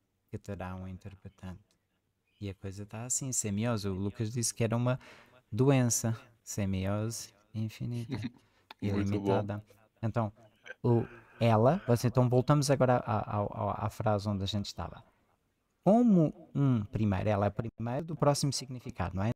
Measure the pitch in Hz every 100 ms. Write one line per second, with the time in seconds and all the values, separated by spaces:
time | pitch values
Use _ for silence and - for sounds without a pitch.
0 | _ _ _ 107 - 98 92 92 92 92
1 | 98 95 95 - 92 90 _ _ _ _
2 | _ _ _ _ 104 95 98 95 101 110
3 | 123 - 135 123 107 98 117 113 98 92
4 | 101 - 110 123 113 - 113 117 120 131
5 | - - - _ _ 104 131 135 123 117
6 | 113 113 - _ - - 98 95 95 104
7 | 110 113 - _ _ 110 110 - 123 120
8 | 117 131 120 - _ _ _ - 98 101
9 | 98 101 98 98 101 104 - - _ _
10 | 113 110 110 - - _ - - 123 120
11 | - - - - 117 110 117 175 - 120
12 | 123 120 123 123 123 147 139 131 127 123
13 | - 110 - 107 101 - 104 - 110 -
14 | 107 104 104 101 98 104 101 - 85 -
15 | - _ _ _ _ _ _ _ - 226
16 | 247 185 151 - - 139 139 120 101 110
17 | 107 95 104 104 101 98 113 - 113 127
18 | 165 156 143 143 147 131 135 127 120 -
19 | 87 87 104